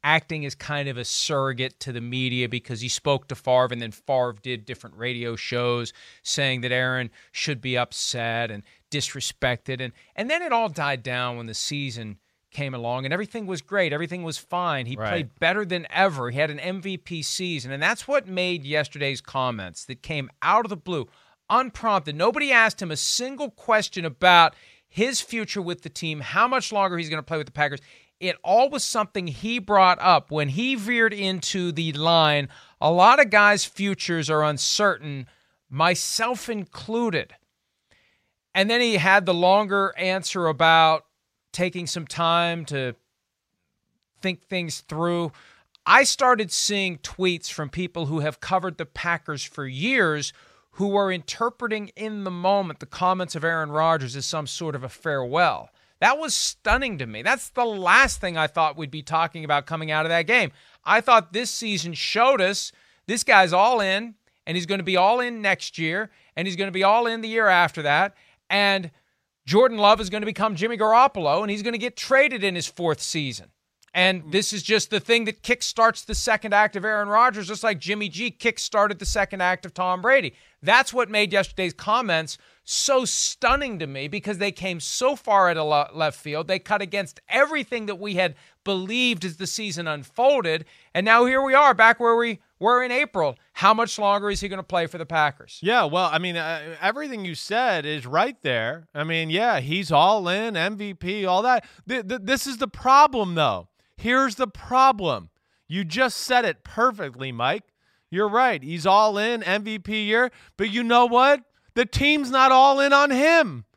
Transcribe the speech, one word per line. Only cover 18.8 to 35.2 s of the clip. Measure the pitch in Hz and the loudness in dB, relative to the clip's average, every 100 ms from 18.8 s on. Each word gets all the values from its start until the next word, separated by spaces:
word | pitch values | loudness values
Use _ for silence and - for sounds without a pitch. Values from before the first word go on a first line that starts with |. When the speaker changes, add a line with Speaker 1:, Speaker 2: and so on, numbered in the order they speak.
| 143 147 139 131 | -2 -4 -4 -4
Speaker 1:
comments | - 135 127 113 92 - - | -6 -4 -4 -4 -10 -14 -16
that | 123 | -16
came | - 151 131 _ | -8 -8 -8 _
out | 156 208 226 | 2 2 0
of | |
the | 190 | -8
blue, | 185 170 120 _ _ _ _ | -6 -6 -6 _ _ _ _
unprompted. | 220 254 - 226 196 151 147 | 0 0 -4 -2 -2 -2 0
Nobody | 202 294 294 | 0 2 2
asked | 240 220 - | 4 4 0
him | 175 | -8
a | 151 | -4
single | - - 247 277 277 | -4 -4 -6 -8 -10
question | _ - 220 - 190 | _ 0 0 0 -6
about | 165 123 180 175 165 - - _ _ | -8 2 6 8 6 2 -20 _ _
his | - 240 247 | -4 -2 -2
future | - 233 208 202 | -6 -8 -6 -8
with | 175 175 | -8 -10
the | 160 | -12
team, | - 165 151 | -10 -8 -8
how | 131 175 240 | -4 0 0
much | 262 - | 0 -2
longer | 208 190 170 | -2 0 -2
he's | 160 | -6
gonna | 156 | -8
play | - 160 | -6 -6
with | 139 | -6
the | |
Packers. | 147 147 139 _ _ _ _ | -2 -2 -2 _ _ _ _
It | 180 156 | -8 -6
all | - 214 269 | 0 2 2
was | 277 | 0
something | - 208 - 202 175 | -4 -4 -4 -6 -8
he | 120 220 240 | -8 -6 -6
brought | 196 202 185 180 | 2 4 6 4
up | 185 160 - | 4 4 2
when | 151 143 | -4 -2
he | 143 254 262 | -2 -2 -4
veered | 202 240 226 | -2 0 0
into | 208 196 185 - 196 175 | 0 -4 -4 -4 -4 -4
the | 156 165 | -2 -4
line. | 147 160 165 156 147 139 - - _ | -2 4 6 6 2 -2 -12 -20 _
A | 151 | 2
lot | 175 196 277 | 6 8 8
of | 254 | 6
guys' | 208 208 208 - | 6 6 4 -2
futures | - 202 190 - 165 143 | -4 -4 -4 -4 -4 0
are | 156 | 0
uncertain, | 151 139 - - 208 151 151 139 | 0 0 -4 0 0 0 -8 -12